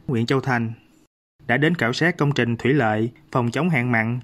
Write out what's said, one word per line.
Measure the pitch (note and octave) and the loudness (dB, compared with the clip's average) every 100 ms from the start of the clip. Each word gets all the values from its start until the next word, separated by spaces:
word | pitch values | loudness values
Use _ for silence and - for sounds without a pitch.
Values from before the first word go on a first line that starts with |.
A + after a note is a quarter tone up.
| - | -4
huyện | A#2+ A#2 | -2 0
Châu | C3+ | 0
Thành | C3+ B2 A2+ A2+ _ _ _ _ _ _ - | 0 -2 -2 -8 _ _ _ _ _ _ -2
đã | B2 | 2
đến | D#3 F3 | 2 2
khảo | A#2 | -2
sát | C3 E3 F3 | 0 0 0
công | C#3+ | 0
trình | C3+ A#2+ A#2 | 0 0 0
thủy | A#2+ | 0
lợi, | D3 A2+ G#2+ A#2 - - | 2 2 0 -2 -6 -6
phòng | C3+ A#2+ | -2 -2
chống | C3 F3 | 0 0
hạn | D3 A#2+ | 0 0
mặn | A2+ A2 B2 | 0 0 -4